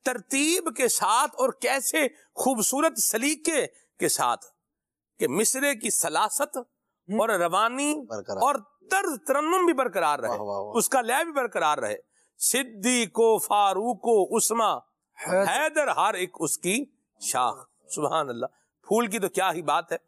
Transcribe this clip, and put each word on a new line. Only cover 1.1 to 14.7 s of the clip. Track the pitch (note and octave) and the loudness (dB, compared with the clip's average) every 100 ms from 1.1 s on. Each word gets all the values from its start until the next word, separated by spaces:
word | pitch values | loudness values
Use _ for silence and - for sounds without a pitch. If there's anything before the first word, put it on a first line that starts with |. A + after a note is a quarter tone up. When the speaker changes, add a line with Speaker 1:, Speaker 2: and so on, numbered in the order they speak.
| A#3 D4 - | 2 2 0
Speaker 1:
اور | B3+ - | -2 0
کیسے | A#3 C4+ - D#4 C4 - _ - | -2 -2 0 0 0 -4 _ -2
خوبصورت | B3+ A#3+ F#3+ C4 D#4+ A#3+ | 0 0 0 2 0 0
سلیقے | - A3+ C#4 D#4 - D4+ E3+ _ _ _ | -2 0 -2 -2 -2 -2 -2 _ _ _
کے | D#3+ | -2
ساتھ | - B2+ A2+ - _ _ _ _ _ _ _ | 0 0 -2 -6 _ _ _ _ _ _ _
کہ | D3+ | -2
مصرے | F3+ A3+ C4 C#4+ A#3 | 0 0 0 -2 -2
کی | G#3+ | -4
سلاست | - E3 D#3 G#3 - - C4 | -2 -2 0 -2 -2 -4 -6
اور | A#3+ _ _ _ - G#3+ A3+ | -12 _ _ _ -6 0 2
روانی | G3 E3+ F#3 A3+ B3+ D4 D4+ A#3 | 2 2 2 0 0 -2 -2 -6
Speaker 2:
برقرار۔ | G#3+ G3 F#3+ | -10 -8 0
Speaker 1:
اور | B3 C#4 - _ - | 2 2 -6 _ -2
طرز | F#4+ F#4 C4 - | 0 0 -6 -2
ترنم | C4+ D#4 F#4 F4 | 0 2 2 2
بھی | |
برقرار | C4+ B3+ G3 D#3 C#3+ | 2 0 0 0 0
رہے، | A2 | -2
Speaker 2:
واہ، | - | -4
واہ، | D3 G2+ | -4 -6
واہ۔ | - A#3 | -2 -2
Speaker 1:
اس | G3 | 2
کا | C4 | 0
لے | A3+ C4 | 2 0
بھی | E4+ | 0
برقرار | C#4+ A#3+ G3 D#3+ C#3+ | -2 -2 0 0 0
رہے۔ | G#2+ G#2 _ _ _ _ | -2 -6 _ _ _ _
صدیق | - B3 C4 A3 A3+ B3 G#3+ | -2 0 -2 -2 0 2 0
و | G#3+ A3+ A3 | 2 4 4
فاروق | - G#3 G3+ F#3+ A#3 G#3 | 2 2 2 2 -4 -2
و | A#3 A3 F#3 A3 | 2 2 4 0
عثمان، | - A#3 G#3+ | 0 2 0